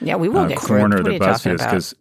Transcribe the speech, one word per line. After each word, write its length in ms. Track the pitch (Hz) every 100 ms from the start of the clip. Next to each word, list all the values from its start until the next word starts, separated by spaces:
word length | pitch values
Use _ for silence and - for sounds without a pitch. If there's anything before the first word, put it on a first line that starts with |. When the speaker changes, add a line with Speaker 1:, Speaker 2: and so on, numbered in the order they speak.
Speaker 1:
Yeah, 140 | - 190
we 120 | 170
will 120 | 269
Speaker 2:
uh, 60 | 165
Speaker 1:
get 100 | -
grouped. 100 | -
Speaker 2:
corner 280 | 104 104 101
Speaker 1:
What 40 |
are 20 |
Speaker 2:
that 100 | -
Speaker 1:
you 60 | -
talking 320 | 95 113 -
Speaker 2:
BuzzFeed 40 | 87
is, 60 |
Speaker 1:
about? 100 | 113
Speaker 2:
'cause 220 | 95 - -